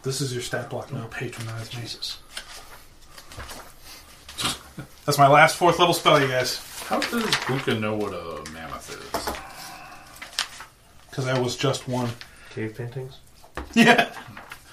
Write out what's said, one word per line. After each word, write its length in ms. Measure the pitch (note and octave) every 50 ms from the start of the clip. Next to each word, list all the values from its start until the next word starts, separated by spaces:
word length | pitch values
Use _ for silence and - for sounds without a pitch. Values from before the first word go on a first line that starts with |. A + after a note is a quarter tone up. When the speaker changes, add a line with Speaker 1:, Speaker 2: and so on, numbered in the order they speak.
| -
Speaker 1:
This 180 | C3 C3 -
is 120 | C#3+ B2+ B2
your 80 | A#2+
stat 280 | - - - A2 - -
block 220 | C3+ A#2+ - - C3+
now. 140 | - A#2 A#2
Patronize 640 | - - C3 A#2 - - A2+ A2+ A2+ A2+ A2 - -
me. 60 | A#2+
Speaker 2:
Jesus. 360 | A#2 A2 - - - - - - - - - - - - - - - - - - - - - - - - - - - - - - - - - B2 - - - - - - - - - - - - - - - - - - - - - - - - C#3 - - - -
Speaker 1:
That's 120 | - D3 -
my 100 | C#3+ C3+
last 300 | C#3+ D3 D#3 D#3+ - -
fourth 220 | F3+ F3 D#3+ -
level 140 | F3 F3 D#3+
spell, 280 | - - F3 D#3 D3
you 60 | C3+ C3
guys. 300 | C3 B2+ B2+ - - - - - - - - -
Speaker 3:
How 120 | - -
does 240 | D4 - - A#3+ A3+
Buka 560 | G#3 - - - - C3 C#3 - - A#2+ A2+
know 160 | G#2+ G#2+ A2
what 180 | G#2+ G#2 G2+ F#2+
a 360 | F2+ D#2+ E2 D#2+ D2+ D2+ D#2
mammoth 380 | D#2+ D#2 D#2 - - - - -
is? 440 | - - - - - - - - - - - - - - - - - - - - - - - - - - - - - - - - - - - - - _ - - - - - -
Speaker 1:
'Cause 160 | - - C3 B2+
I 120 | C3 C3
was 160 | B2 B2 B2
just 320 | - - C3+ C3 - - -
one. 220 | B2 B2 B2 A#2+ A#2 - - - - - - -
Speaker 4:
Cave 240 | - G#2+ A2 A2 A2 -
paintings? 400 | A#2+ A#2+ A#2+ C3+ C3 C3+ - - - - - - -
Speaker 1:
<laughs> 280 | - - - - - -
Yeah. 380 | A#3 A3+ A3+ A#3+ - A#3 - - - - - - - - - - - - -